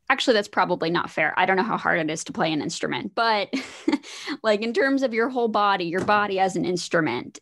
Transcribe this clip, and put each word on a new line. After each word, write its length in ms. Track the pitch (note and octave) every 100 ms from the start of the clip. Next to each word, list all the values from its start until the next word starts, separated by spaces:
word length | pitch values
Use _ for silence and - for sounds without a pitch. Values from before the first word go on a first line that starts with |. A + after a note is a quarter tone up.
| -
Actually, 240 | C4 -
that's 140 | G#3+ G3+
probably 420 | - F3 F3 E3
not 220 | E3+ -
fair. 220 | - D3+ -
I 80 | F#3
don't 120 | F#3
know 60 |
how 140 | A3 -
hard 220 | D#3+ E3+
it 120 | D#3
is 120 | D#3+
to 100 | -
play 180 | - E3
an 100 | D3+
instrument, 520 | E3+ - D3+ C3+ G3+
but 400 | - A3+ G#3+ F#3+
<laughs> 920 | C4+ - - - D4 - - - C#4+
like, 180 | A3 G#3
in 120 | A#3
terms 300 | A3+ C4+ C4+
of 100 | C4
your 160 | A3+ A#3+
whole 180 | B3+ A#3
body, 380 | G#3+ G#3 G3 E3+
your 180 | F3+
body 360 | G#3+ G#3 G#3 F#3+
as 160 | F#3+ F3+
an 100 | E3+
instrument, 720 | F3+ - E3+ D3+ A#2+ - -